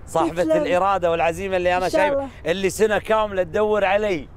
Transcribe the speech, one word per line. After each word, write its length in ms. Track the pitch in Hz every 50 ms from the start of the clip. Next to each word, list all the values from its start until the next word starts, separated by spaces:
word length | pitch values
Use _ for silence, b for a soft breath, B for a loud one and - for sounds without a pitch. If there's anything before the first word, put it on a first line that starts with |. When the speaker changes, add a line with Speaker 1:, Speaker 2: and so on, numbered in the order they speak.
| - -
Speaker 1:
صاحبة 360 | - 165 339 330 208 170 180
Speaker 2:
تسلم. 180 | 320 311 311
Speaker 1:
الإرادة 500 | 294 - 180 180 185 196 196 185 170 170
والعزيمة 460 | 165 170 160 165 165 170 196 190 190 185
اللي 200 | 175 180 180 180
أنا 80 | 185
Speaker 2:
إن 60 | 170
شاء 100 | - 302
Speaker 1:
شايف، 120 | 294 294 277
Speaker 2:
الله. 160 | 277 277 262 - - -
Speaker 1:
اللي 240 | 160 175 196 190 185
سنة 280 | - - 214 214 208 185
كاملة 460 | - - 220 220 214 208 196 190 185
تدور 420 | 156 160 208 214 214 214 208 196
علي. 440 | 185 196 208 214 208 185 151 123 - -